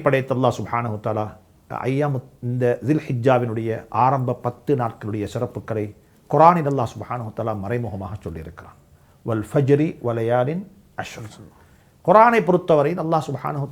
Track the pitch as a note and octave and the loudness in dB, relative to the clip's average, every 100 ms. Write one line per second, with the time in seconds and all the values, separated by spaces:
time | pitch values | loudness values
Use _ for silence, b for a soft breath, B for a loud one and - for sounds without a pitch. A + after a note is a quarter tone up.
0 | D3 C3+ C3 B2+ B2+ A2+ G#2 A#2 A#2+ G#2+ | 4 2 0 0 0 0 -4 -6 -4 -6
1 | A2+ G#2+ G#2+ - _ _ - A#2+ B2 C3+ | -4 -4 -6 -10 _ _ -12 -6 -2 -2
2 | D3 C3 - _ B2 B2 B2 A#2+ A2 D#3 | -2 -2 -8 _ -6 0 0 0 0 -2
3 | - B2 B2+ B2 A#2+ A2 A2+ A2 - G#2+ | -2 0 4 4 2 -2 -4 -6 -4 2
4 | B2+ C3+ B2+ A#2+ B2 - - C3+ A#2 - | 2 2 0 -2 -4 -4 -2 0 -2 -6
5 | G#2+ G#2+ G2+ A#2 B2 G#2+ - A2 G#2 - | -8 -6 -4 -4 -6 -6 -6 -6 -6 -10
6 | b b b C#3+ D#3+ F3 C#3+ C3+ A#2 A2 | b b b 6 6 6 2 -2 -4 -6
7 | - B2 A2 G#2+ A2+ G#2+ G2 A#2+ A2+ G2 | -10 -10 -8 -6 -6 -4 -4 -4 -4 -8
8 | F2+ G#2 F2 D#2+ D#2+ - - - _ b | -10 -10 -10 -12 -14 -16 -20 -20 _ b
9 | b b A#2 A2+ G#2 D3 C3+ C#3 D#3+ - | b b -6 -4 -2 0 4 4 2 -4
10 | A#2+ A#2 A2+ B2 C3 F3 G#3 - _ - | -6 -2 0 0 0 -4 -8 -18 _ -12
11 | - B2+ A2 - G2 b b b b b | -12 -12 -16 -18 -20 b b b b b
12 | - G#3 A#3 A3+ E3+ F3+ F3+ D#3 C#3+ F3+ | 6 8 8 6 2 2 4 4 2 0
13 | D#3+ D#3+ D3 C3+ D3 D3 C#3+ | 0 -2 -2 -6 -6 -6 -4